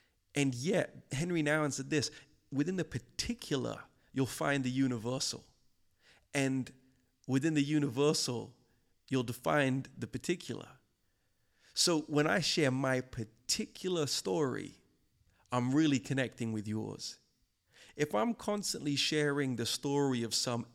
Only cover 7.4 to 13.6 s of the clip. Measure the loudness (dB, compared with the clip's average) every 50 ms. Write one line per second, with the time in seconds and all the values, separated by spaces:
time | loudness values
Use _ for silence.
7.4 | 2 2 2 2 2 4 2 2 2 2 2 4 4 4 4 2 0 -2 -4 -4
8.4 | -6 -10 -14 _ _ _ _ _ _ _ _ _ _ -2 0 0 0 0 -6 -4
9.4 | 0 2 2 4 4 2 2 0 -4 -8 -10 -10 -8 -8 -8 -4 -2 -2 -4 -4
10.4 | -4 -8 -10 -10 -10 -14 -18 -20 _ _ _ _ _ _ _ _ _ _ _ _
11.4 | _ _ _ _ _ -6 -2 0 2 2 2 2 0 2 2 2 4 4 2 2
12.4 | 2 2 2 2 2 2 2 2 0 0 0 0 -2 -4 -8 -8 -8 -8 -12 _
13.4 | _ -4 -2 -2